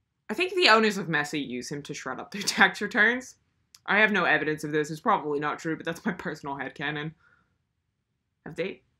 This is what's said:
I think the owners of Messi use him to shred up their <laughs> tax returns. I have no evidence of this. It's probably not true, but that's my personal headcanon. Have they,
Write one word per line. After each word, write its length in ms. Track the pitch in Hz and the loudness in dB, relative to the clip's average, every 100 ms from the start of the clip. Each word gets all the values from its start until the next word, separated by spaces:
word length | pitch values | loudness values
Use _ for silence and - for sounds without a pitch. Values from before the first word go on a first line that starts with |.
| _ _ - | _ _ -8
I 60 | |
think 200 | 214 370 | -2 -2
the 140 | 370 311 | 4 8
owners 300 | 269 214 190 | 8 6 2
of 100 | 156 | -2
Messi 380 | 151 147 151 139 | -2 -2 -4 -4
use 240 | 123 120 | -6 -6
him 120 | 147 | -8
to 120 | 147 | -10
shred 260 | 147 135 127 | -10 -8 -8
up 100 | 110 | -8
their 120 | 202 | -8
<laughs> 0 | |
tax 380 | 196 - 208 - | -4 4 4 2
returns. 560 | 202 226 214 247 254 - _ _ _ _ | -4 2 2 2 -6 -18 _ _ _ _
I 140 | - 196 | -2 2
have 140 | 214 | 4
no 120 | 202 | 4
evidence 400 | 156 151 147 151 | 4 2 2 -4
of 80 | 151 | -2
this. 180 | 151 151 | -2 -2
It's 100 | 156 | -4
probably 400 | - 190 151 147 | 0 0 0 -4
not 180 | 151 123 | -2 -4
true, 180 | 165 156 | -6 -6
but 80 | |
that's 200 | 165 170 | -6 -6
my 80 | 220 | -4
personal 440 | 180 175 151 147 139 | -6 -6 -8 -8 -8
headcanon. 560 | 131 - 143 151 156 - _ _ _ _ _ _ _ _ _ _ _ _ - | -8 -8 -6 -6 -8 -10 _ _ _ _ _ _ _ _ _ _ _ _ -14
Have 100 | 156 | -8
they, 260 | 180 - _ | -6 -8 _